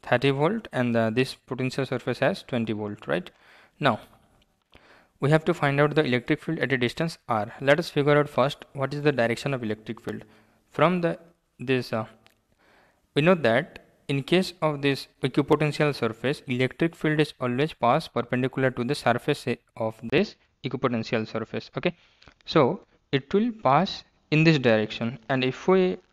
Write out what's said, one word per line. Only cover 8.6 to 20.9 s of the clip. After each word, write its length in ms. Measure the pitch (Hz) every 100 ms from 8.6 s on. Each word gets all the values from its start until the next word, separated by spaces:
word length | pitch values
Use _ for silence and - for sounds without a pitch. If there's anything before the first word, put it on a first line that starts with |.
| -
what 200 | 139 135
is 100 | 147
the 100 | 147
direction 400 | 131 117 117 143
of 100 | 131
electric 380 | 110 107 - 110
field. 240 | - 107 - _ _ _ _
From 280 | - 156 185
the, 180 | 170 170 - _ _ _
this, 360 | 127 127 120
uh, 120 | 113 110 _ _ _ _ _ _ _ _ _ _ 147
we 60 |
know 120 | 160
that 460 | 185 117 117 175 - - _ -
in 140 | 139
case 280 | 131 175 185 -
of 200 | 156 143
this 260 | 139 135 - _
equipotential 720 | 139 151 139 151 151 - 151 139
surface, 460 | 113 110 123 151 -
electric 460 | 123 127 - 165
field 280 | - 156 151
is 120 | 147 -
always 320 | 123 123 156
pass 380 | - 117 143 -
perpendicular 600 | 120 117 123 131 - 131
to 120 | 123
the 100 | 120
surface 520 | 143 123 117 - 143 - 117 _ -
of 180 | 110 -
this 320 | 117 147 208 - _ _ 123
equipotential 600 | 127 127